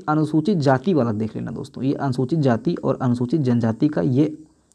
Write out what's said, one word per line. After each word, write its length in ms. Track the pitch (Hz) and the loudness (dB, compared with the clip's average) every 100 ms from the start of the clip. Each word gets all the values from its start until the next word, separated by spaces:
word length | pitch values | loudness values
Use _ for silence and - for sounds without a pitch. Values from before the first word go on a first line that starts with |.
| - | 2
अनुसूचित 480 | 151 151 156 156 196 | 0 2 2 2 2
जाति 340 | 139 127 202 | 2 2 2
वाला 180 | 160 117 | 2 2
देख 220 | 104 110 117 | 0 -4 -6
लेना 160 | 117 | -8
दोस्तों, 320 | - - - | -8 -10 -6
ये 100 | 135 147 | -4 -2
अनुसूचित 440 | 139 127 127 165 | -2 -2 -2 2
जाति 340 | 139 113 160 175 | 2 2 0 -2
और 220 | 135 127 | -2 -2
अनुसूचित 400 | 123 123 123 165 | 0 0 0 0
जनजाति 460 | 127 120 113 110 151 | 2 2 0 0 0
का 140 | 160 | 0
ये 360 | 165 127 151 151 - _ _ | 0 2 0 -2 -16 _ _